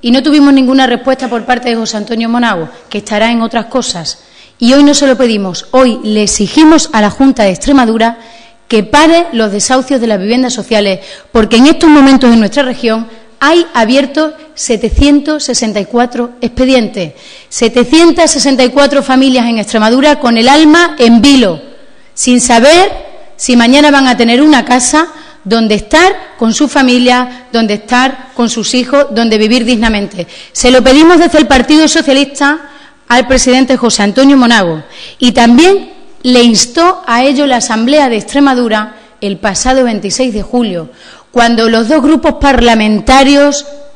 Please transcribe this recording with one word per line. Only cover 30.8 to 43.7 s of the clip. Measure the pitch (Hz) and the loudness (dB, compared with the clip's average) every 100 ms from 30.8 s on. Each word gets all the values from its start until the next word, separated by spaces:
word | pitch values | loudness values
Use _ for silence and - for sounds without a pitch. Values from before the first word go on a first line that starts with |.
pedimos | 254 269 320 359 | 4 4 6 4
desde | 339 311 | 2 2
el | 302 | 2
Partido | 269 247 302 311 | 0 2 2 2
Socialista | 330 302 269 277 - 285 311 - - - _ _ | 0 0 0 -2 -2 -4 -4 -8 -20 -20 _ _
al | - 254 | -2 0
presidente | 262 254 254 262 262 | 0 2 0 2 0
José | 233 - | -2 -2
Antonio | 202 202 269 277 | -2 2 4 4
Monago | 240 233 180 156 - - - - | 4 2 0 -4 -10 -20 -20 -4
y | 247 | -2
también | - 233 240 349 392 - - - - | 2 4 4 4 2 -2 -20 -20 -10
le | 247 247 | -2 2
instó | 240 214 - - 339 370 311 | 2 0 -2 -2 -2 -2 -4
a | 233 | -2
ello | 262 277 285 | 0 0 0
la | 240 | -2
Asamblea | 226 220 233 294 269 | -4 -4 0 0 0
de | 226 | -2
Extremadura | - 277 277 254 240 214 214 - - _ | -4 0 0 0 -2 -4 -6 -14 -20 _
el | 202 196 | -8 -6
pasado | 208 190 254 262 | -6 -4 -2 0
veintiséis | 247 214 202 - 254 | 0 -4 -8 -4 -4
de | 214 | -4
julio, | 196 247 226 175 156 - - - _ | -4 -4 -4 -6 -12 -18 -20 -20 _
cuando | 240 233 233 226 | -2 0 0 0
los | 226 226 | 0 0
dos | 311 | 0
grupos | 262 311 - - | 2 0 0 0
parlamentarios | 277 254 233 226 214 214 - 262 269 285 285 285 - | 0 2 2 2 0 -2 2 2 4 4 2 -2 -10